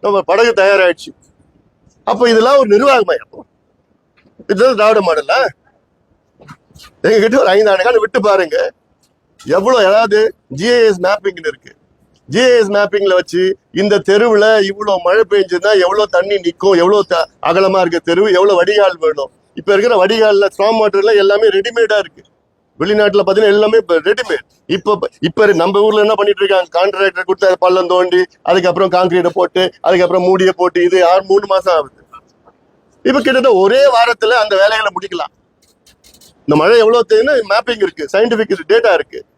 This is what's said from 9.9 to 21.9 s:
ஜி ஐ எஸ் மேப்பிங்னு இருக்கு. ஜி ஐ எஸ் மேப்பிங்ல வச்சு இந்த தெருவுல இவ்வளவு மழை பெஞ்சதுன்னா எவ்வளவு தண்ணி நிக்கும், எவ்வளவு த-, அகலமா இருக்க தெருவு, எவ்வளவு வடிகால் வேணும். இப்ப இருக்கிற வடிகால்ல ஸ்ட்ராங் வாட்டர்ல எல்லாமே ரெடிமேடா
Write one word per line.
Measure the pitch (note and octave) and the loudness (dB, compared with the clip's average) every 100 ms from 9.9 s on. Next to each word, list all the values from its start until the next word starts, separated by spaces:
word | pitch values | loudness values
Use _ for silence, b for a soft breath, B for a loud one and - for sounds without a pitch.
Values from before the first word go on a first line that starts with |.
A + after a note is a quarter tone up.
| G#3 A3+ G#3 A3 - _ | 2 2 0 -2 -4 _
ஜி | C3+ G#3 | -8 -2
ஐ | A#3+ A3+ | 2 2
எஸ் | F#3 | 0
மேப்பிங்னு | F3+ G#3 F#3+ F3 D#3+ | -2 -4 -6 -8 -10
இருக்கு. | D3+ - _ _ _ _ _ - | -10 -20 _ _ _ _ _ -8
ஜி | D#3 | 0
ஐ | B3+ B3 | 2 2
எஸ் | G3+ | 0
மேப்பிங்ல | G3+ G#3 G3+ G3 | -2 -2 -2 0
வச்சு | F#3 F3 E3+ F#3 F#3+ _ | 0 -2 -4 -4 -4 _
இந்த | - G3+ G3+ - | -6 -2 -2 0
தெருவுல | G3+ A#3+ G#3+ G#3+ A3 | 0 2 2 2 2
இவ்வளவு | G3 G3 G#3 F#3+ | -2 -6 -4 -4
மழை | F3 G3+ G#3 | 0 -2 0
பெஞ்சதுன்னா | G3+ F#3+ F3 G3 | -2 -2 -2 0
எவ்வளவு | G#3 F3+ G3+ G#3 | 0 0 -2 -2
தண்ணி | F3+ F#3 G3+ | -2 -2 -4
நிக்கும், | E3+ - G3 F#3 | -4 -4 0 2
எவ்வளவு | F3 G#3 | 2 0
த-, | G3 E3+ D#3+ _ | -2 -4 -6 _
அகலமா | - F3 F#3+ F#3+ F3+ | -4 0 0 0 -2
இருக்க | E3+ - | -4 -2
தெருவு, | E3+ G#3+ | 0 2
எவ்வளவு | F3+ G3+ F#3 | 2 2 2
வடிகால் | F3+ G#3 G3 F3 | 0 2 0 0
வேணும். | D#3+ D3 C#3 _ _ - | -4 -4 -8 _ _ -14
இப்ப | D3+ | -2
இருக்கிற | G3 A3+ A3+ F#3 | 0 2 0 0
வடிகால்ல | A3+ G#3+ G3+ G3+ - | 2 2 2 0 0
ஸ்ட்ராங் | G3+ A3+ G#3+ | -2 0 0
வாட்டர்ல | G3 G3+ G#3 | 0 0 2
எல்லாமே | G3 G3+ A3 | 2 2 0
ரெடிமேடா | G3 G3 A#3 A3 | 0 -4 -2 0